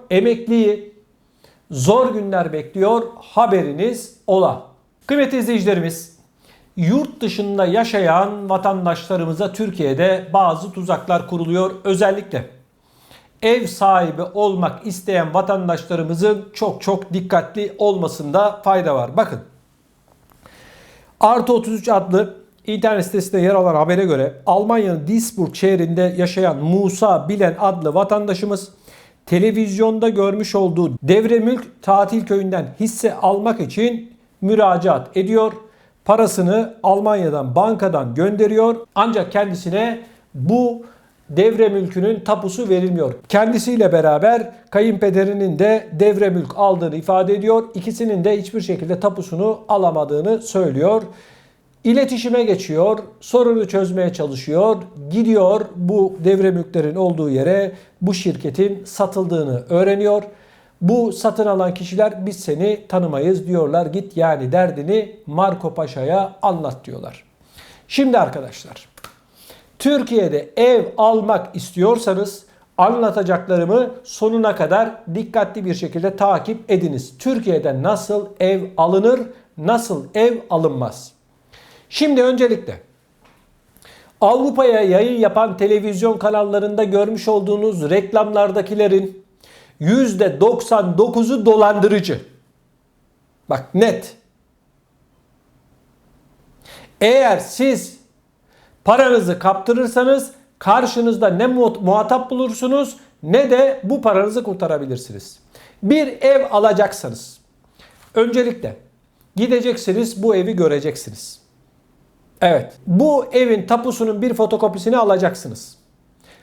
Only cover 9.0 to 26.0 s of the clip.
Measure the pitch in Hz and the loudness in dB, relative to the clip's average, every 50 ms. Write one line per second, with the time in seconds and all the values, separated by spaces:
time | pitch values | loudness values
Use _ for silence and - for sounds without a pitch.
9 | - - 190 175 165 160 160 160 208 185 185 - 220 202 175 - 151 135 131 143 | -4 -6 -4 -4 -2 -4 -4 -4 -6 -6 -4 -6 -6 -6 -4 -4 -2 -2 0 0
10 | 175 190 190 185 185 156 165 196 185 170 160 160 185 180 - 190 180 185 170 - | 2 2 0 0 -2 -2 0 2 2 2 0 -2 -6 -10 -10 -8 -4 -2 -4 -4
11 | - - 180 170 - - 180 170 170 165 175 185 190 190 190 - - 202 190 180 | 0 -2 -2 -2 -2 -4 -6 -6 -2 -2 0 0 0 -2 -4 -6 -2 -2 0 2
12 | 214 190 196 196 - - - 120 - - - _ _ _ _ _ _ _ _ _ | 2 2 2 -2 -6 -8 -8 -8 -8 -10 -18 _ _ _ _ _ _ _ _ _
13 | _ _ - - _ _ _ _ - 226 240 247 220 175 - - 202 196 190 180 | _ _ -20 -20 _ _ _ _ 0 2 2 2 0 -6 -4 0 2 4 4 4
14 | 175 160 143 156 180 180 190 208 208 202 190 180 175 151 - - - 220 175 - | 2 0 -4 -6 -8 -6 -2 -2 0 0 0 0 -2 -4 -4 -8 -12 -12 -12 -8
15 | - 208 190 175 160 156 156 190 190 196 196 190 180 175 165 165 - - 180 165 | -6 -2 -2 -2 -2 0 0 -2 0 0 -2 -2 -2 -4 -4 -4 -4 -6 -6 -4
16 | 165 160 170 165 196 214 208 196 196 - - - 220 196 - - - 196 202 190 | -4 -4 -4 0 0 0 0 0 -4 -12 -8 -4 -4 -4 -4 -4 -4 -4 -4 -4
17 | - - 170 190 185 180 190 170 - - - 214 208 196 - - 208 208 196 180 | -4 -6 -6 -6 -2 0 0 0 0 -2 -8 -8 -8 -8 -4 0 0 0 0 0
18 | 165 151 - - 151 143 147 190 208 208 208 208 - 196 190 185 165 160 139 127 | -4 -6 -6 -8 -8 -2 0 2 2 2 -2 -2 0 0 0 2 0 0 0 -2
19 | 120 123 139 208 214 - 135 113 - - _ _ _ _ _ _ _ _ _ _ | -2 -2 -2 -2 -2 -2 -4 -10 -12 -18 _ _ _ _ _ _ _ _ _ _
20 | _ _ _ _ _ _ _ _ _ - - - - - - - - - - _ | _ _ _ _ _ _ _ _ _ -20 -20 -20 -20 -20 -20 -20 -20 -20 -20 _
21 | _ _ _ _ - 214 247 240 233 247 240 226 226 220 220 208 - 240 214 190 | _ _ _ _ 2 4 4 2 2 2 0 0 0 -2 -6 -6 -2 0 0 0
22 | 185 180 180 190 208 196 - - - _ _ _ _ - 214 196 226 220 214 196 | 2 2 0 0 0 -2 -6 -16 -20 _ _ _ _ -6 -4 -2 0 0 0 0
23 | 175 185 - 196 180 185 - 185 175 190 202 190 185 180 160 151 156 165 180 185 | -2 -2 -4 -4 -4 -2 -2 0 2 4 4 4 2 2 2 2 2 2 2 0
24 | 196 175 147 131 131 135 - - - 208 180 202 208 220 233 226 208 185 170 156 | 2 0 0 0 0 -2 -4 -4 -2 0 0 2 2 0 0 0 0 0 -2 -4
25 | 147 165 220 226 226 - - 196 170 - - - 190 190 190 175 170 165 170 175 | -2 -2 -2 -2 -2 -4 -4 -4 -4 -4 -2 0 0 2 2 2 0 0 0 0